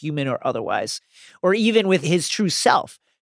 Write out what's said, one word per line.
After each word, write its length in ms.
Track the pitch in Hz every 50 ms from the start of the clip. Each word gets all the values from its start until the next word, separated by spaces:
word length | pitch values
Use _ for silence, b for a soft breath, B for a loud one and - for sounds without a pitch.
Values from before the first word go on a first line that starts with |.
human 260 | - 156 151 147 139
or 120 | 135 123 - -
otherwise, 540 | 131 123 113 110 90 98 107 104 120 - - - B B B B B B B B
or 100 | 180 196
even 340 | 226 214 233 214 220 202
with 160 | 190 190 170 139
his 260 | 156 170 175 147 -
true 180 | - - 214 175
self. 500 | - - - 247 240 - - - - - _ _ _ _ _